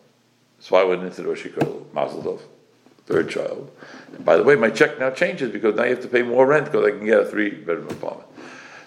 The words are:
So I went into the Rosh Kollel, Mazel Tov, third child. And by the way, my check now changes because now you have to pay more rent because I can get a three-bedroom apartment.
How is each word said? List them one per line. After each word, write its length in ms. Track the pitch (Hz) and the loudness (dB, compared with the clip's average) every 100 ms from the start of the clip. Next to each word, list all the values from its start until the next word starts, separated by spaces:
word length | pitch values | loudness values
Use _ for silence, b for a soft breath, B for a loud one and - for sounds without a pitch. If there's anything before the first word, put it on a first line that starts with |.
| _ _ _ _ _ _ | _ _ _ _ _ _
So 160 | - 92 | 0 2
I 80 | |
went 180 | 95 90 | 4 2
into 180 | 90 90 | -4 -8
the 80 | 85 | -6
Rosh 180 | 80 - | -6 -8
Kollel, 460 | - - - - | -4 -4 -4 -10
Mazel 300 | - 69 - | -6 -6 -6
Tov, 180 | - 92 - _ _ _ _ _ _ | -8 -10 -12 _ _ _ _ _ _
third 220 | 85 80 | -2 0
child. 420 | - - - - - B B B | -4 -6 -8 -12 -18 B B B
And 100 | - | -6
by 120 | - 85 | 2 4
the 60 | |
way, 120 | 117 | 6
my 160 | 143 113 | 4 4
check 280 | 110 151 - | 2 0 2
now 120 | 131 | -4
changes 400 | 131 175 185 131 | -2 -4 -2 -6
because 240 | 104 107 | -2 0
now 80 | 104 | 0
you 80 | 120 | 0
have 100 | 123 | -2
to 60 | - | 0
pay 140 | 120 | 0
more 240 | 120 120 131 | 2 4 6
rent 200 | 151 143 | 4 2
because 200 | 110 104 | 2 2
I 40 | |
can 140 | 95 | 0
get 160 | 107 107 | 2 4
a 60 | 101 | 4
three-bedroom 640 | 104 104 - 71 82 78 | 0 -2 -4 -6 -6 -6
apartment. 380 | 76 80 - - B B B B B | -10 -8 -10 -16 B B B B B